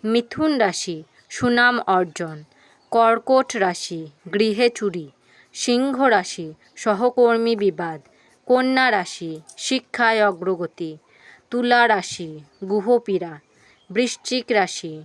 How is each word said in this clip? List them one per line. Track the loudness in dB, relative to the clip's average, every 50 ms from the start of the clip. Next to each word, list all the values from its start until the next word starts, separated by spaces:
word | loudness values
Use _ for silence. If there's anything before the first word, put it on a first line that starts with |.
| -2
মিথুন | 2 0 0 0 -2 -6 -2 0 0 2 2
রাশি | 0 0 0 -4 -8 -8 -8 -10 -12 _ _ _ _ _
সুনাম | -10 -4 -2 0 2 4 4 2 2 0 0 2
অর্জন, | 2 2 2 0 -4 -10 -10 -10 -10 -14 -18 _ _ _ _ _ _ _ _ _
কর্কট | 2 2 4 4 4 2 2 2 2 2 2 0 -2
রাশি | -2 0 0 -2 -4 -8 -10 -10 -10 -10 -14 _ _ _ -6
গৃহে | 0 2 2 2 2 2 2 0
চুরি, | 0 0 -6 -4 -4 -6 -12 -12 _ _ _ _ _ _ _ _ _
সিংহ | -8 -2 0 0 0 0 0 0 2 2 4
রাশি | 4 2 0 -2 -10 -10 -12 -12 -14 _ _ _ _
সহকর্মী | -6 -2 -2 0 2 2 0 4 4 4 4 4 2 2 0 0
বিবাদ, | 2 0 0 0 -2 -8 -8 -8 -12 _ _ _ _ _ _ _ _ _ 2
কন্যা | 2 2 4 2 2 2 2 2
রাশি | 2 0 -2 -4 -10 -12 -10 -10 -10 -12 -16 _ -18 -10
শিক্ষায় | -4 -2 -2 -2 -2 _ -4 0 2 2 4 4 2
অগ্রগতি, | 2 2 0 -4 -4 -2 -2 -4 -10 _ -10 -10 -10 -10 -14 _ _ _ _ -20 -20 -20 _ _ _
তুলা | -4 -2 0 2 4 4 6 4
রাশি | 4 2 0 -6 -10 -10 -12 -12 -12 -16 -18 _ _ _ -6
গুহপীড়া, | -2 -2 -2 2 2 2 2 2 0 -2 -2 -2 -4 -12 -16 _ _ _ _ _ _ _ _ _ _
বৃশ্চিক | -2 0 0 0 -2 -8 _ -4 -4 -4 -2 0
রাশি | 2 2 2 0 -2 -10 -12 -12 -14 -14 -18